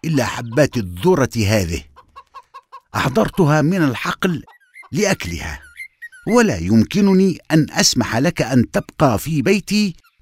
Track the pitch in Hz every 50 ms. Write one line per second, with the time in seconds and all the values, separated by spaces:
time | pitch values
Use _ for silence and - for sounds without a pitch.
0 | - 165 160 135 120 104 - - 123 117 113 139 147 - - 127 107 92 87 87
1 | 92 180 185 151 131 117 - 120 107 98 110 110 95 82 85 87 - - _ -
2 | - _ _ - - _ _ - _ _ _ - _ _ - - _ _ - -
3 | - - 123 220 214 180 - - 185 143 147 156 143 151 190 196 160 139 117 -
4 | - 175 - - - 190 175 127 - _ - _ _ _ _ - - - - 151
5 | 208 196 190 - - 87 85 76 - 82 73 - - - - - - - _ _
6 | - - _ - _ - 208 247 233 214 - 170 165 180 - 113 214 - - 196
7 | 214 196 190 185 190 190 170 - - _ 143 156 147 - - 147 202 - - 127
8 | 110 - 110 113 135 175 170 - 147 113 135 123 113 - - 202 - - - _
9 | 160 135 113 95 - - 160 147 120 180 202 208 - - 196 208 214 196 160 -
10 | _ _ _ _